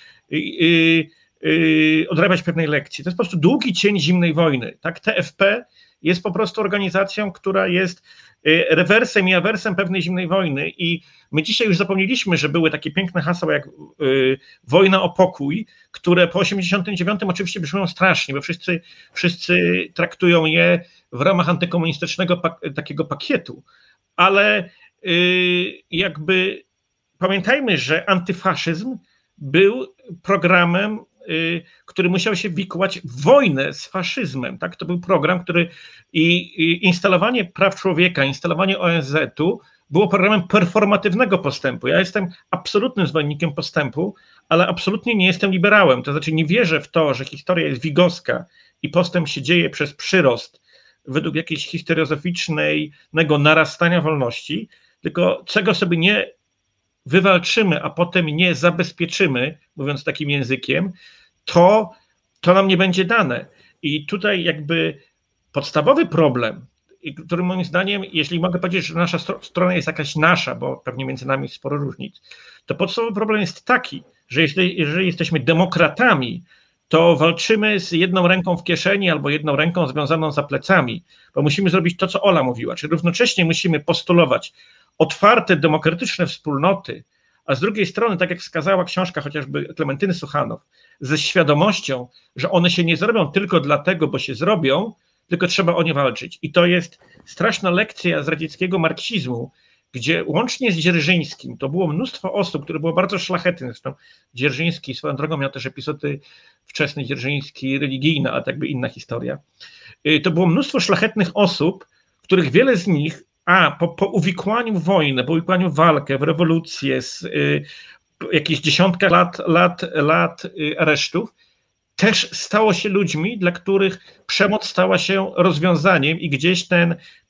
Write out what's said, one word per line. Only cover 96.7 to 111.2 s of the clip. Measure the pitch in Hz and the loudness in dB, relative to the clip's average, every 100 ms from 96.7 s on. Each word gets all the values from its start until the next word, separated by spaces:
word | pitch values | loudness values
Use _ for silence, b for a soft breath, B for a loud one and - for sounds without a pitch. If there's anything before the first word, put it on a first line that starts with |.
| 175 175 _ b b | 2 -2 _ b b
straszna | - - 202 - 190 | -20 -4 -2 0 0
lekcja | 175 220 - 180 156 | 0 -2 -4 -2 -2
z | 143 | -2
radzieckiego | 156 156 - 185 180 | -4 -6 -6 -2 0
marksizmu, | 160 165 - 220 123 117 131 _ _ _ _ | 0 -2 -6 -4 -4 -6 -8 _ _ _ _
gdzie | 127 120 170 - | -8 -2 -2 -2
łącznie | 190 247 - 247 | -2 -2 -2 -2
z | 170 | 0
Dzierżyńskim | 165 170 147 180 160 - 127 120 | 0 0 2 0 0 -8 -16 -10
to | 139 | -6
było | 165 175 | -2 -2
mnóstwo | 151 254 - 190 | -2 -4 -6 -6
osób, | 202 180 - | -4 -4 -4
które | 143 160 | -6 -6
było | 160 | -2
bardzo | 170 185 190 | 0 0 -4
szlachetne. | - 175 180 175 127 | -4 -2 -2 -4 -10
Zresztą | 113 131 135 b b b | -10 -12 -14 b b b
Dzierżyński | 123 139 127 170 175 - | -4 -4 0 -4 -4 -8
swoją | 123 151 131 | -8 -6 -6
drogą | 151 151 | -6 -4
miał | 139 | -6
też | 135 123 | -8 -10
epizody | - 151 147 147 139 b b b b _ | -10 -8 -6 -6 -8 b b b b _
wczesne | - 143 151 | -4 -4 -4
Dzierżyński | 127 135 127 143 143 - 131 135 | -8 -6 -4 -4 -6 -10 -6 -4
religijne, | 143 131 147 151 123 | -4 -2 0 0 -2
a | 127 | -4
tak | 135 131 | -6 -6
by | - | -6
inna | 131 120 | -4 -6
historia. | - - 117 120 139 - B B B B B 147 | -8 -10 -8 -8 -10 -12 B B B B B 0
Y, | 156 | 0
to | 180 | 2
było | 165 180 | 2 2
mnóstwo | 175 277 262 | 2 0 -2
szlachetnych | 180 175 214 214 | 0 0 0 0